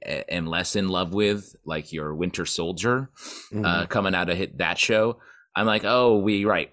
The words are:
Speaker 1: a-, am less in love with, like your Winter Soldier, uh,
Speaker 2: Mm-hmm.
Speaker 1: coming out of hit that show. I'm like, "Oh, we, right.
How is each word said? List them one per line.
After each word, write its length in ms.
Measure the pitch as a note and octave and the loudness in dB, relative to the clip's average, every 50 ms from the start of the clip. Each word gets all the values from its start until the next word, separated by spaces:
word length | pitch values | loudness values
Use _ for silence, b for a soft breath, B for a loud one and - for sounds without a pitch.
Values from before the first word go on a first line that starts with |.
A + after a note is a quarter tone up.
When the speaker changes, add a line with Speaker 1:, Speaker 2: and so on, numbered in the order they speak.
| - | -10
Speaker 1:
a-, 260 | - D2+ C#2+ - - - | -8 -6 -6 -6 -6 -4
am 140 | F2 E2 | -4 -4
less 300 | D#2+ E2 F2 F2+ - - | -2 -2 -2 -2 -2 -2
in 120 | G#2 G2 F#2+ | -2 0 0
love 240 | F#2 F2+ F#2 E2+ F2+ | 0 -2 -2 -2 0
with, 420 | G2+ G#2 G2+ G#2 G#2 G2 - - - - | 2 2 2 2 0 -4 -10 -20 -16 -10
like 280 | D#2+ D#2+ D#2 D2+ - - | -8 -6 -6 -6 -8 -8
your 200 | D#2 D2+ D2+ D2+ | -6 -6 -6 -4
Winter 300 | D#2 F2 F2+ - - F2 | -2 -2 -2 -2 -4 -4
Soldier, 640 | - - - E2 E2 F#2 E2 F#2+ A#2 B2 C3 C3+ C3 _ B B B B B B B B | -4 -4 -2 -2 -4 -4 -2 0 0 0 0 -2 -6 _ B B B B B B B B
uh, 40 | |
Speaker 2:
Mm-hmm. 280 | G#2+ G#2+ E2+ E2+ E2+ F2 | -2 0 2 2 0 0
Speaker 1:
coming 280 | E2+ - A#2 G2 F#2+ F#2 | 0 0 0 0 2 0
out 140 | F2 F2+ F2 | 0 0 0
of 80 | F2 | 0
hit 220 | F2+ G2 - - - | -2 -2 -4 -4 -2
that 200 | F2+ D#2+ F2+ - | -2 -2 0 0
show. 400 | - - A2+ A2 A2 A#2 A2+ - b b b b b b b | 2 2 4 4 2 2 0 -4 b b b b b b b
I'm 100 | - G#2+ | 0 0
like, 160 | A2 G#2+ A2 G2+ | 2 2 0 2
"Oh, 340 | G2+ A#2+ B2+ B2 A#2+ A2 G#2 | 2 4 4 6 6 6 6
we, 260 | F#2+ G#2+ G#2+ G2+ G2+ | 4 4 2 2 2
right. 260 | G#2 G2 F2 - - | 2 2 2 0 -2